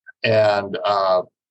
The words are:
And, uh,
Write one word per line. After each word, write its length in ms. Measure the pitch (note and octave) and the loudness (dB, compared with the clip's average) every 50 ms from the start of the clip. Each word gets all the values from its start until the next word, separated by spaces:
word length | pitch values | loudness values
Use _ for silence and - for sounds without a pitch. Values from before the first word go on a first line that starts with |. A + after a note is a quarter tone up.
| _ - - _ - | _ -20 -20 _ -2
And, 540 | A#2+ A2 A2 G#2+ G#2 G#2 G2+ G2 G2 G2 F2 - | 0 2 2 2 2 2 0 -2 -6 -8 -6 -2
uh, 380 | G2+ G2+ G2+ F#2+ F#2+ F#2 F#2 F2 - _ _ _ _ | -2 0 0 0 2 0 0 -2 -4 _ _ _ _